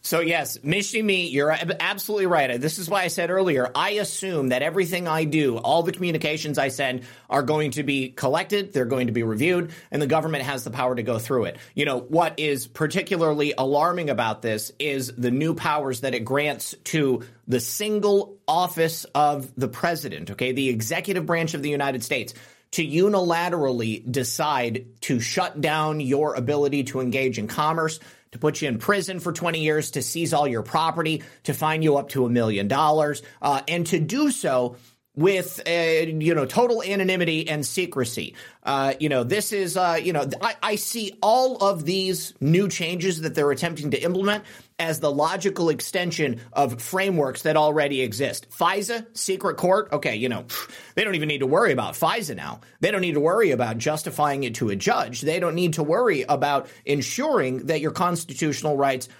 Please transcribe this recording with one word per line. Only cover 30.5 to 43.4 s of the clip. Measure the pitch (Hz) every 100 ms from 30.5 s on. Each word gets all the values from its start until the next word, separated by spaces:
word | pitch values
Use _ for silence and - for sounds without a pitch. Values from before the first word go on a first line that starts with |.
| 117
property, | 104 156 165 160 160 156 - -
to | -
fine | 127 156 160
you | 156 143
up | 131
to | 139
a | 123
million | 120 110 101 101
dollars, | 135 156 156 147 143 - -
uh, | - 139 -
and | 170 165
to | 180
do | 156 254 294
so | - 165 127 123 123 - _ _
with, | - 170 190 180 - -
uh, |
you | 170 165 160 160 156 156
know, | 165 135
total | - 247 226
anonymity | 185 202 190 185 170 160 160
and | 151 135
secrecy. | - 180 143 117 - 78 - - -
Uh, | - 139 135 135
you | 151
know, | 135
this | 120 208 202
is, | 202 185 156
uh, | 180 165
you | 170
know, | 165
th-, | 139 -
I, | 208 214
I | 196 208
see | - 233 208 -
all | 202 240 262 254
of | 202 190
these | 147 190 190 180 - -
new | 135 170 196
changes | - 165 180 180 165
that | 156
they're | -